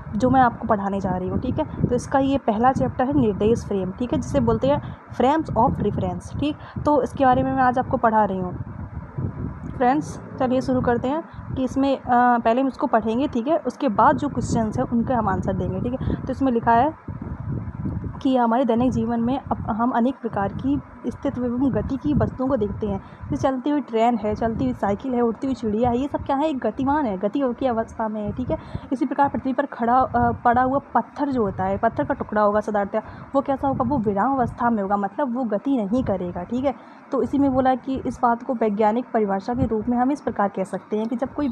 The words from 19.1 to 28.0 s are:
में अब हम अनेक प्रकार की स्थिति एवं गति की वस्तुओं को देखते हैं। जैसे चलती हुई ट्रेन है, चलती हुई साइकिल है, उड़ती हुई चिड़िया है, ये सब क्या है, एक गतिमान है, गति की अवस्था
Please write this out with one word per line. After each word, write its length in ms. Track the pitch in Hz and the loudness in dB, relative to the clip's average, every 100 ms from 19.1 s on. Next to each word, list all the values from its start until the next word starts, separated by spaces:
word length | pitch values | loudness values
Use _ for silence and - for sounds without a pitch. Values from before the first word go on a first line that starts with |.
| 233 | 0
में 200 | 233 262 | 0 -2
अब 180 | - 233 | -4 -6
हम 340 | - 214 240 | -4 -2 0
अनेक 240 | 240 240 277 | 2 0 -2
प्रकार 380 | 226 208 196 | -4 -2 -2
की 280 | 175 269 277 - - 247 | -2 -2 -2 -4 -12 -10
स्थिति 340 | - 277 247 | -6 -4 -2
एवं 320 | 247 247 277 | -2 0 0
गति 240 | 214 190 269 | 0 -2 -4
की 160 | 294 | 0
वस्तुओं 340 | 247 214 - 262 | 2 0 0 0
को 100 | 269 | 0
देखते 300 | 208 - 208 | -2 -4 -4
हैं। 160 | 196 - - - | -4 -8 -14 -8
जैसे 140 | 285 | -2
चलती 260 | 269 262 294 | -2 0 0
हुई 120 | 294 | -2
ट्रेन 340 | 240 226 233 233 | 0 2 2 2
है, 200 | 208 208 | -2 -2
चलती 300 | 226 220 262 | -2 0 -2
हुई 80 | |
साइकिल 400 | 240 202 202 269 | -2 -2 -2 -2
है, 80 | 247 | 0
उड़ती 260 | 233 220 269 | 0 0 -4
हुई 60 | |
चिड़िया 360 | 254 220 208 247 | -4 -2 0 2
है, 80 | 240 | 0
ये 100 | 285 | -2
सब 160 | 302 | -4
क्या 120 | - 277 | -2 0
है, 140 | 320 | 0
एक 100 | 262 | 0
गतिमान 460 | 226 214 262 302 247 | -4 -2 0 0 0
है, 120 | 185 | -2
गति 240 | 208 285 | -2 0
की 240 | 262 240 262 | -2 0 -2
अवस्था 400 | 226 220 - | -2 -4 -4